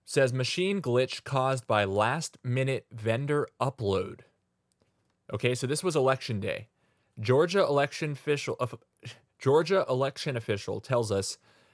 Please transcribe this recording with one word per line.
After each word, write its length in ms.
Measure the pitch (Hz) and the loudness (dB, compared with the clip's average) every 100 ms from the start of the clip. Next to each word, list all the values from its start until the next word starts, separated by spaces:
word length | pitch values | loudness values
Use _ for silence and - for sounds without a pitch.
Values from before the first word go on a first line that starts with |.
| - | -4
says 260 | 143 131 | 2 2
machine 500 | 127 123 - 185 202 | 2 -2 0 0 0
glitch 420 | 135 123 127 - | 2 2 2 -2
caused 440 | - 135 131 135 - | -4 0 0 0 0
by 160 | 107 | 2
last 540 | 101 98 110 147 - - | 2 2 2 0 -6 -8
minute 420 | 123 127 131 131 - | -4 -2 0 -2 -6
vendor 560 | 117 110 113 143 147 127 - | -6 -2 0 0 -2 -2 -4
upload. 600 | 127 - 101 95 95 - - _ _ _ _ _ _ _ _ _ - | -4 -2 0 0 -2 -10 -20 _ _ _ _ _ _ _ _ _ -10
Okay, 200 | 107 123 | -2 0
so 140 | 123 127 | 0 -2
this 160 | 147 | -2
was 120 | 180 156 | 0 2
election 440 | 131 131 - 107 | 2 2 -2 -4
day. 300 | 98 - 110 _ _ _ _ - | -4 -6 -10 _ _ _ _ -6
Georgia 400 | 110 127 175 196 | 2 4 4 2
election 540 | 156 143 143 - 156 | 2 2 0 -2 -6
official, 420 | 143 - 143 - - | -6 -4 -4 -4 -4
of, 160 | 123 117 _ _ - - _ _ | -6 -6 _ _ -20 -20 _ _
Georgia 480 | 135 151 165 190 - | 2 4 4 2 2
election 480 | 127 135 - 151 123 | 0 -2 -4 -6 -4
official 420 | 113 101 - 104 | -4 -4 -4 -8
tells 320 | - 120 110 | 0 0 2
us, 260 | 98 98 - _ _ _ | 0 -2 -8 _ _ _